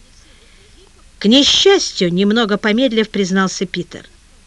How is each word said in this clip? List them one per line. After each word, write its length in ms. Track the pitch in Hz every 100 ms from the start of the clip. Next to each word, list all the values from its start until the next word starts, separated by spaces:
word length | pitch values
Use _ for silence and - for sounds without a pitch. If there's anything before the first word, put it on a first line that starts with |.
| - - - - _ - - - - _ - -
«К 80 | 202
несчастью», 840 | 262 269 - 392 392 - - 180
немного 440 | 175 202 220 214 208
помедлив 520 | 220 220 269 220 214
признался 560 | 202 185 190 190 - 180
Питер, 400 | 185 170 - - - _ _